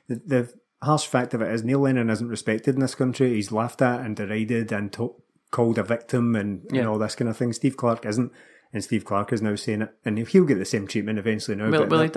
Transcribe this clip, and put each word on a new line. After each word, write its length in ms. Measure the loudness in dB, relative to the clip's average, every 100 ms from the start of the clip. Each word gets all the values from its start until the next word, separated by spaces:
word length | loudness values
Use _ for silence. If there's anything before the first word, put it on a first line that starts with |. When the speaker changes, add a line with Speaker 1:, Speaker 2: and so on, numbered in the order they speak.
| -8
Speaker 1:
the, 80 | -8 0
the 260 | 0 0 -8 _ _
harsh 240 | 2 2 2
fact 260 | 0 0
of 80 | -2
it 100 | -2
is 80 | -2
Neil 160 | 0 2
Lennon 320 | 4 2 2
isn't 160 | 0 -2
respected 460 | -4 -2 0 2
in 60 | 2
this 140 | 0 0
country. 380 | -2 2 2
He's 180 | 2 0
laughed 300 | -2 -2 2
at 180 | 2 2
and 120 | -4 -6
derided 560 | -4 -2 0 -2 -2
and 200 | -4 -4
to-, 200 | -4 -6 -6 _ _ _
called 260 | 0 2 2
a 60 |
victim 500 | 0 -2 0 0 2
and, 280 | 2 0 -4 -2
and 80 | 0
Speaker 2:
Yeah. 100 | 0
Speaker 1:
all 120 | 0
this 160 | -2
kind 140 | -2 -2
of 80 | 0
thing. 160 | -2
Steve 240 | 0 -2 0
Clarke 280 | 0 0 -2
isn't, 260 | -2 -4 -8 -20 -20 _
and 100 | -10
Steve 220 | -2 -4
Clarke 280 | 0 -2 0
is 100 | -2
now 120 | 0
saying 280 | -2 -2 -2
it, 120 | -4 -6
and 140 | -4 -4
he'll 260 | 4 4
get 140 | 6 2
the 60 |
same 240 | 0 -2 -2
treatment 300 | -2 -2 -2
eventually 360 | 0 -2 -2 -2
now, 140 | 2
Speaker 2:
Well, 100 | 2
Speaker 1:
but 80 | 4
Speaker 2:
well, 100 | 2
Speaker 1:
that 60 | 2